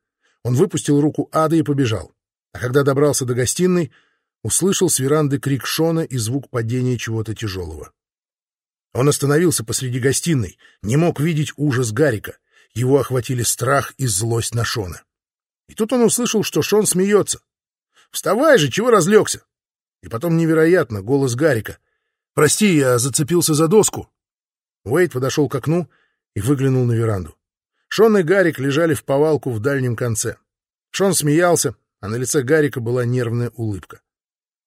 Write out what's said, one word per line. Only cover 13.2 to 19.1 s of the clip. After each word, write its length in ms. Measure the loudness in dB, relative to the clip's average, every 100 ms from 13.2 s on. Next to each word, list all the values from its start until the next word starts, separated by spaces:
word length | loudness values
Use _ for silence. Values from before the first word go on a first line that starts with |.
| -4 -4
страх 500 | -4 -2 -2 -2 -2 -6
и 80 | -4
злость 480 | -2 -2 -2 -4
на 100 | -4
Шона. 400 | -4 -6 -8 -12 _ _ _ _ _ _ _
И 60 |
тут 200 | -6 -2
он 80 | 2
услышал, 420 | 2 2 -2 -2
что 180 | -2 -2
Шон 240 | 2 2 2
смеётся. 540 | 0 2 2 2 -6 _ _ _ _ _ _ _
"Вставай 460 | -8 -2 2 4 4
же, 120 | 4
чего 200 | 0 2
разлёгся?" 520 | 4 6